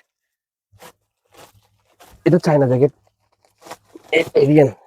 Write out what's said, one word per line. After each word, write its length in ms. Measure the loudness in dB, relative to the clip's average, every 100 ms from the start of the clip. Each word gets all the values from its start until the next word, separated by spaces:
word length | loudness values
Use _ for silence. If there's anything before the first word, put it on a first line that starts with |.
| _ _ _ _ _ _ _ _ -20 _ _ _ _ _ -20 _ _ _ _ _ -20 -8 -2
এটা 120 | -2
চায়না 280 | 0 0 0
জ্যাকেট। 260 | 0 -2 -4 _ _ _ _ _ _ -20 -20 _ -20 -6
এ-, 200 | -4 -2
এরিয়ান। 340 | -2 2 2 2 -2